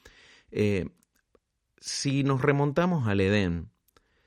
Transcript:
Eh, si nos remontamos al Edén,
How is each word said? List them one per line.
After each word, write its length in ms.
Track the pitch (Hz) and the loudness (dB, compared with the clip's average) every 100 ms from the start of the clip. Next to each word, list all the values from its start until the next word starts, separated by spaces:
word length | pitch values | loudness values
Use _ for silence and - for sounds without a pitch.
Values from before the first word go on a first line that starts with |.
| - - - - _ | -20 -20 -20 -20 _
Eh, 380 | - 104 101 76 - _ _ _ _ _ _ _ _ | -2 0 0 -4 -12 _ _ _ _ _ _ _ _
si 440 | - - 143 139 | -12 -6 -2 0
nos 180 | 135 131 | 0 0
remontamos 680 | 143 139 147 143 180 170 113 | 2 2 0 0 0 0 0
al 140 | 98 | 2
Edén, 480 | 95 104 95 85 82 _ _ _ _ _ | 2 2 0 -2 -8 _ _ _ _ _